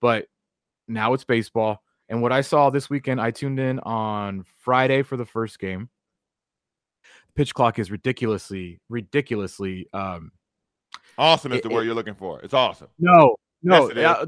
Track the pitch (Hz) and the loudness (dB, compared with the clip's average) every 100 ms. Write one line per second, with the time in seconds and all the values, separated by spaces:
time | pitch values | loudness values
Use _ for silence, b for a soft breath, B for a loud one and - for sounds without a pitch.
0 | 120 110 - _ _ _ _ _ - 113 | 0 0 -4 _ _ _ _ _ -10 -4
1 | 110 131 - 117 104 117 110 104 _ _ | -2 -2 0 -2 -2 -2 -2 -4 _ _
2 | - 117 120 131 135 151 143 139 - 143 | -8 -2 0 0 2 2 2 2 -4 -6
3 | 143 127 113 - 139 135 131 131 - 113 | -4 -2 -4 -4 -6 -4 -4 -4 -6 -6
4 | 110 104 101 98 - _ - 127 131 135 | -4 -6 -6 -10 -14 _ 0 2 2 0
5 | 131 127 113 113 113 - 95 92 117 _ | -2 -6 -8 -6 -8 -8 -10 -10 -12 _
6 | _ _ _ _ _ _ _ _ _ _ | _ _ _ _ _ _ _ _ _ _
7 | b b b - 135 - 120 113 92 104 | b b b -4 -2 0 0 0 -6 -6
8 | 131 - 113 101 - 98 87 85 - 120 | -6 -4 -4 -4 -8 -14 -14 -16 -14 -12
9 | 95 143 143 107 95 - 98 92 87 98 | -6 -4 -4 -6 -8 -8 -10 -10 -12 -10
10 | 98 87 78 _ _ _ _ _ _ - | -10 -12 -16 _ _ _ _ _ _ -20
11 | b b 156 160 139 123 113 113 113 113 | b b 2 2 0 -4 -2 -2 -2 -4
12 | 107 98 95 73 92 135 113 - - - | -6 -10 -12 -12 -2 0 0 -4 -16 -2
13 | 175 170 135 107 _ _ 175 175 127 117 | 6 8 8 4 _ _ 4 6 6 2
14 | 160 160 | 2 0